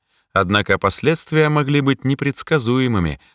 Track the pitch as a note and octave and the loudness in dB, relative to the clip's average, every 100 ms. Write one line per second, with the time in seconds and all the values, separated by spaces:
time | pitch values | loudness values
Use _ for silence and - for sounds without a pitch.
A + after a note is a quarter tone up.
0 | _ _ _ F#2+ F#2 G#2 G2+ F#2+ G2 - | _ _ _ -2 0 0 0 0 0 0
1 | C3+ D#3+ - D#3 D3+ D3+ C#3 D3 C#3 C3 | -2 -2 -2 0 2 2 0 0 0 0
2 | C3 C#3 C#3+ - - D#3 A2+ C3 B2+ G#2 | -2 -2 -2 -4 -2 -2 0 0 0 0
3 | D#2+ C#2+ _ | -2 -4 _